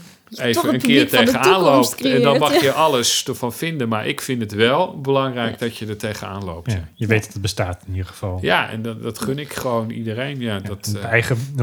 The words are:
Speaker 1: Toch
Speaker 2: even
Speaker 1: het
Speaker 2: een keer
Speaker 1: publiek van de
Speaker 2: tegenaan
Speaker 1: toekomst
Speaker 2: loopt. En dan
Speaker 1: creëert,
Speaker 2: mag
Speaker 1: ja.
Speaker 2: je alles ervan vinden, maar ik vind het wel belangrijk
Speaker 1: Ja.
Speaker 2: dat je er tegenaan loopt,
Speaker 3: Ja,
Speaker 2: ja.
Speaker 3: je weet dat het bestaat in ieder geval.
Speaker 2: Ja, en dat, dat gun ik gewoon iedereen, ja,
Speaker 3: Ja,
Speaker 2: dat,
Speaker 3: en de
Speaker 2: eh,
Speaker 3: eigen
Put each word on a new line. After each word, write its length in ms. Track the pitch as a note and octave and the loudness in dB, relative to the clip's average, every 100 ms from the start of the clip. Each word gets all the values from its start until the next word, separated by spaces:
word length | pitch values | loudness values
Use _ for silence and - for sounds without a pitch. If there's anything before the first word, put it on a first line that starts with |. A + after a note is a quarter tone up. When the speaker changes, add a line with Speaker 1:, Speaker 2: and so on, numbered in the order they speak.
| - - _ | -18 -20 _
Speaker 1:
Toch 100 | - | -4
Speaker 2:
even 220 | B2 A#2 | 0 2
Speaker 1:
het 120 | A#2+ | 2
Speaker 2:
een 60 | C3 | 2
keer 240 | - C#3+ - | 4 4 6
Speaker 1:
publiek 40 | |
van 160 | B2+ A#2 | 4 4
de 60 | |
Speaker 2:
tegenaan 220 | B3 C3+ F#3+ | 4 4 6
Speaker 1:
toekomst 260 | F3 C3+ A#2+ - | 6 6 4 0
Speaker 2:
loopt. 40 | C4+ B3+ | 0 4
En 60 | |
dan 0 | |
Speaker 1:
creëert, 180 | C#3 C#3 | 4 4
Speaker 2:
mag 140 | D3 | 4
Speaker 1:
ja. 100 | D#4+ | 4
Speaker 2:
je 80 | C#3 | 4
alles 540 | C3 D#3 C3 A2+ - - | 4 4 4 2 0 -2
ervan 260 | A#2+ B2 | -4 -6
vinden, 340 | A2+ E3 D#3+ A#2 | -4 -4 -2 -2
maar 180 | A2 A#2 | -2 -2
ik 140 | D3 | -4
vind 200 | - B2 | -4 -4
het 100 | G#2+ | -2
wel 480 | G2+ A2+ C#3+ F3+ D#3+ | 0 2 2 0 -4
belangrijk 500 | C3+ C3+ C3+ B2 A2+ | 0 2 0 -2 -4
Speaker 1:
Ja. 60 | A2 | -4
Speaker 2:
dat 200 | A#2 A2+ | -6 -6
je 80 | G#2+ | -8
er 120 | G#2 | -6
tegenaan 460 | A2 G#2 G2 G2 | -6 -6 -8 -8
loopt, 280 | F#2+ E2 F2 | -8 -6 -4
Speaker 3:
Ja, 60 | G2+ | -4
Speaker 2:
ja. 100 | D#2+ | -4
Speaker 3:
je 140 | - G#2+ | -6 2
weet 160 | A2 | 2
dat 100 | - | 0
het 80 | - | -6
bestaat 400 | G2 - F#2 F#2 - | -4 -2 -4 -6 -6
in 60 | |
ieder 140 | F#2 F#2 | -6 -6
geval. 320 | - G#2 F#2 | -8 -6 -4
Speaker 2:
Ja, 280 | C3+ F3 B2+ | 0 0 0
en 120 | A2+ | -6
dat, 200 | A2+ A2 | -8 -8
dat 180 | A#2 A2 | -8 -6
gun 200 | - C#3 | -6 -6
ik 140 | D3 | -6
gewoon 360 | - C3 A#2 A2+ | -6 -2 -2 -2
iedereen, 500 | A2+ A2+ G#2+ C#3 C#3+ | -4 -6 -4 -6 -4
ja, 140 | A#2+ | -4
Speaker 3:
Ja, 60 | G2+ | -4
Speaker 2:
dat, 260 | G2+ G2+ - | -6 -8 -6
Speaker 3:
en 60 | |
de 60 | G#2 | -6
Speaker 2:
eh, 60 | A2 | 0
Speaker 3:
eigen 320 | A2+ A#2 A#2 C3+ C#3 | 0 2 -2 -2 0